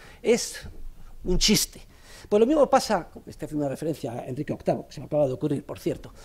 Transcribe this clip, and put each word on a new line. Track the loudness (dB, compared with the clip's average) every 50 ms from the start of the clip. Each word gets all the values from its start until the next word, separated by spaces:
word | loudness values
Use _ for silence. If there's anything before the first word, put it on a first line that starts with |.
| -20 -20 -16 -2
es | 2 2 2 2 2 -4 -10 -12 -14 -14 -12 -10 -10 -12 -12 -14 -16 -16 -14 -6 -2
un | 0 2
chiste. | 4 4 4 4 4 2 -2 -6 -14 -20 -20 -20 -20 -20 -20 -20 -14 -2
Pues | 2 4 6
lo | 6
mismo | 6 6 4 6 6
pasa, | 4 4 4 2 0 -2 -2 -6 -16 -20 -18
estoy | -16 -14 -12 -10
haciendo | -6 -4 -2 -2
una | -2
referencia | -2 -4 -4 -4 -4 -4 -6 -8
a | -8 -8 -8
Enrique | -8 -6 -6 -6 -6
octavo, | -6 -4 -2 -2 -2 -2 -4
que | -10 -14
se | -14
me | -6
acaba | -2 2 2 2
de | 2
ocurrir, | 0 0 -2 -2 -2 -2 -4
por | -8 -8 -4
cierto. | -4 -4 -4 -4 -8 -16 -18 -20